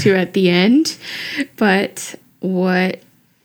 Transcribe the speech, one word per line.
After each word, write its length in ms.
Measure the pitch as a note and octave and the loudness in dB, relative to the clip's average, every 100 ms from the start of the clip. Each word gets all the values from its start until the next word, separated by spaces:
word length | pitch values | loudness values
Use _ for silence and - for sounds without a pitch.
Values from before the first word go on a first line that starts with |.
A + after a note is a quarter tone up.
to 140 | G3 F#3+ | 2 2
at 180 | F3 | 0
the 160 | G3 F3+ | 0 2
end. 480 | F3 G3 C#4 D#4+ - - - - D4+ C4+ - | 4 4 4 2 -6 -14 -14 -10 -8 -6 -2
But 580 | G#3+ G3 - - - - _ _ | 2 2 -2 -8 -16 -18 _ _
what 640 | F#3+ F#3 F#3 F3+ F#3 - _ _ _ _ | -4 -2 0 0 -2 -4 _ _ _ _